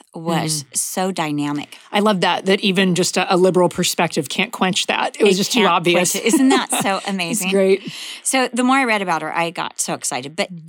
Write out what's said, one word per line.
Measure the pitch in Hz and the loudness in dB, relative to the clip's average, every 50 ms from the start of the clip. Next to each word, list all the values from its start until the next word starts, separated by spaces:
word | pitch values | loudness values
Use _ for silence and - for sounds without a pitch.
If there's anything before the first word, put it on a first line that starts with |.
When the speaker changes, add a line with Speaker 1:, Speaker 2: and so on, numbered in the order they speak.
| - _ - | -20 _ -16
Speaker 1:
was | 175 160 165 170 156 - 156 156 151 135 | -8 -4 -2 -2 0 0 -2 -4 -6 -8
Speaker 2:
Mm. | - - | -8 -6
Speaker 1:
so | - - - - 196 185 190 185 | -6 -6 -4 -4 -4 -2 -2 -2
dynamic. | 170 165 151 147 147 147 147 147 147 - - - - - - - | -2 -2 -2 -2 -2 -2 -2 -4 -6 -8 -10 -14 -20 -12 -4 -2
Speaker 2:
I | 175 | 0
love | 196 214 214 180 165 | 2 2 2 2 2
that, | 180 170 - - | 0 0 0 2
that | 185 196 196 | 2 2 2
even | - 202 185 185 196 185 175 | 2 2 2 2 2 2 2
just | 170 180 - - 185 | 2 0 0 0 0
a, | 185 - 196 | 0 2 2
a | |
liberal | 175 185 185 175 185 180 170 | 4 4 4 6 4 4 4
perspective | - - 180 - - - 180 156 - - 147 - | 2 0 -2 -2 0 0 -2 0 0 -4 -4 -4
can't | - - 180 - - | -2 -4 -4 -4 -2
quench | - 190 185 180 - - | -2 -2 0 0 0 -2
that. | - 214 - - - - - | -2 -2 -2 -2 -4 0 2
It | - | 4
was | 202 190 | 4 4
Speaker 1:
It | 185 | 2
Speaker 2:
just | 202 - - | 0 0 2
too | 247 | 2
Speaker 1:
can't | 196 190 170 | 4 4 4
Speaker 2:
obvious. | 185 165 175 170 175 180 175 - | 4 2 2 2 2 2 0 0
Speaker 1:
quench | 190 - | -2 0
it. | 233 214 | 2 2
Isn't | 320 269 262 | 4 4 4
that | 269 269 220 - | 4 2 2 0
Speaker 2:
<laughs> | - 147 165 | -2 -2 0
Speaker 1:
so | - 196 | 0 -2
Speaker 2:
It's | 190 - 202 | -2 -4 -4
Speaker 1:
amazing? | 196 190 175 165 196 220 180 185 | -4 -4 -4 -4 -4 -4 -2 0
Speaker 2:
great. | 196 196 190 190 190 - - - - - - - - - - | 2 2 4 4 2 2 0 -4 -12 -12 -12 -14 -14 -8 -4
Speaker 1:
So | - - 262 254 233 | -2 0 0 0 0
the | - 233 254 | 0 0 2
more | 247 262 | 2 2
I | 269 269 | 2 2
read | 233 214 208 196 | 0 0 -2 0
about | 180 170 156 156 | -2 -2 -2 -4
her, | 156 - | -4 -4
I | 170 170 170 | -4 -4 -4
got | 170 - 156 - - - | -4 -6 -8 -8 -6 -6
so | - - 160 | -6 -6 -6
excited. | 139 - - 147 131 127 139 156 | -6 -6 -6 -6 -6 -8 -8 -6
But | 170 202 - | -6 -6 -6
Speaker 2:
Mm-hmm. | 180 170 156 | -8 -10 -6